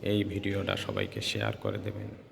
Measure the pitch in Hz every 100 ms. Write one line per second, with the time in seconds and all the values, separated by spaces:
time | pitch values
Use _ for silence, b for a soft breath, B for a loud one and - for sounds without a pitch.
0 | 101 104 101 101 101 98 - - - 50
1 | 50 - - - 53 - 52 - 98 101
2 | 52 107 -